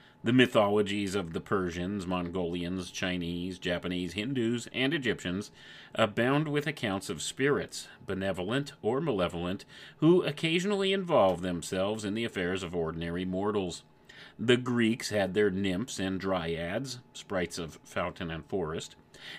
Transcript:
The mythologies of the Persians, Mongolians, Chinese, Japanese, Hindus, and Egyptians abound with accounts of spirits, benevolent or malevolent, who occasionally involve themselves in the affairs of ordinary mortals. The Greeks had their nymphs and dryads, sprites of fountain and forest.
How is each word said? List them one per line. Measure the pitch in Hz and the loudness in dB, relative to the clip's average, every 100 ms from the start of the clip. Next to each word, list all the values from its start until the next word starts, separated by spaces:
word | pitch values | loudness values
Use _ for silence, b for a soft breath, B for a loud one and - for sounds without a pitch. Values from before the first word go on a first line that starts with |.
| B B | B B
The | 113 | 4
mythologies | 127 123 117 101 104 101 104 98 | 6 8 6 6 4 2 0 0
of | 101 82 | -2 -2
the | 87 | -6
Persians, | - 101 90 85 90 104 90 | -2 0 0 -2 -2 -2 -2
Mongolians, | 90 87 92 85 90 87 95 85 | -2 -2 -2 -2 -2 -2 -4 -6
Chinese, | - 92 90 85 87 92 90 | -4 -2 -2 -2 -4 -4 -4
Japanese, | 90 87 90 90 87 | -4 -2 -2 -4 -4
Hindus, | 95 107 131 113 120 - | -4 -4 0 0 -2 -4
and | - 135 | -2 0
Egyptians | 160 123 85 87 92 101 B B B B | 0 0 -2 -2 -4 -6 B B B B
abound | - 110 110 120 143 151 | 0 0 2 2 2 2
with | 147 151 | -2 -2
accounts | 135 110 95 - | -2 -2 -2 -4
of | 78 | -6
spirits, | - - 135 117 82 - - - - | -6 0 2 2 -2 -10 -14 -16 -8
benevolent | 95 95 90 90 131 143 - | -2 -2 -2 -2 -2 -4 -4
or | 107 127 | 0 0
malevolent, | 165 101 85 85 87 98 - B B B | 0 0 0 0 -4 -4 -8 B B B
who | 156 180 | 6 8
occasionally | - 147 160 170 190 202 190 | 6 0 0 2 2 0 2
involve | 196 175 139 98 87 | 0 4 6 6 4
themselves | 90 85 - 92 98 110 | 0 -4 -2 0 0 -2
in | 107 | -4
the | 110 | -2
affairs | 117 101 90 95 | -2 -2 -2 -2
of | 90 | -2
ordinary | 87 80 82 85 87 | -2 -2 -2 -4 -2
mortals. | 92 92 104 104 92 80 - - B B B B | -2 -2 0 0 -2 -6 -14 -20 B B B B
The | 113 123 | 4 4
Greeks | 123 120 110 120 - | 4 2 4 2 0
had | 104 95 | 0 2
their | 98 104 | 4 2
nymphs | 92 98 90 87 - | 2 0 0 -4 -4
and | 95 95 | -2 -2
dryads, | 95 92 82 82 85 107 131 123 - | 0 0 0 -4 -4 -4 -6 -10 -14
sprites | - - 98 87 - | -18 -4 -2 -2 -4
of | 80 - | -10 -10
fountain | - 101 90 87 87 | -8 -4 -4 -4 -6
and | 80 - | -6 -4
forest. | 98 80 85 - - - B B | -4 -2 -4 -8 -18 -20 B B